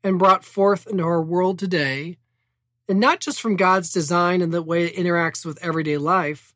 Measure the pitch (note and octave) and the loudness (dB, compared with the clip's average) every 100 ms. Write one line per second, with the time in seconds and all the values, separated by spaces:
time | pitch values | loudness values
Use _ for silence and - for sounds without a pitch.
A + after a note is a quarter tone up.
0 | G3 F#3+ F#3+ F#3+ - - G3 G3 - G3+ | 0 4 4 4 0 0 2 2 -2 -2
1 | E3+ E3+ D#3+ F3 F#3 F#3 G3 F3 C#3 C3+ | 0 0 0 0 0 -2 -2 -2 -2 -4
2 | D#3+ F3 _ _ _ _ _ _ - G3 | -8 -12 _ _ _ _ _ _ -4 2
3 | B3 E4+ - - A#3 F#3+ F#3 F#3 E3+ F#3 | 2 2 -4 -6 -4 0 2 2 0 -4
4 | D3 F3 F3 F3+ E3+ E3+ D#3+ E3+ E3+ F#3 | 0 0 2 2 0 -2 -2 -2 -2 -2
5 | F3+ E3+ E3 - E3 C#3+ E3+ D#3+ D3+ D3 | 0 0 0 -4 -12 -8 -4 -4 -2 -2
6 | D3 F#3 D3+ D3 - | 0 0 0 -8 -14